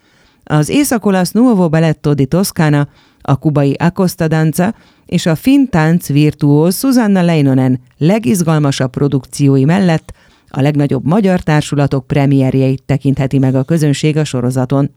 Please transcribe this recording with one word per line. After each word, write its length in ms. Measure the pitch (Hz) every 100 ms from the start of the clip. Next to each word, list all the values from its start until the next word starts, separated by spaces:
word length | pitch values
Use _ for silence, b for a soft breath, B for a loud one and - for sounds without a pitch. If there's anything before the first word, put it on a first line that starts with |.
| b b b b
Az 240 | - 151 147
észak-olasz 600 | - 294 240 208 190 180
Nuovo 380 | 214 254 208 175
Balletto 460 | 160 165 151 151
di 120 | 143 131
Toscana, 640 | 165 202 - 156 147 143 b b b
a 160 | - 139
kubai 360 | 156 147 143 135
Acosta 500 | 147 - 180 - 160
Danza 460 | 160 160 151 185 b b b -
és 200 | 180 -
a 80 |
finn 300 | 160 - 180
tánc 440 | 262 170 156 175 -
virtuóz 680 | 143 147 - 147 147 165 190
Susanna 440 | 269 254 214 196
Leinonen 580 | 170 165 139 131 131 127 - -
legizgalmasabb 920 | 147 214 240 208 165 160 147 - 131
produkciói 720 | 160 143 139 - - 143 135
mellett 480 | 131 180 185 160 - b b b b
a 120 | -
legnagyobb 440 | 139 147 143 135
magyar 360 | 131 185 190 180
társulatok 680 | - 151 - 143 143 139 -
premierjeit 760 | 147 139 139 131 131 131 135 -
tekintheti 520 | 131 139 135 135 135
meg 160 | 131
a 80 | 131
közönség 540 | 135 165 147 135 156 151
a 80 |
sorozaton. 680 | 151 127 123 131 123 139 139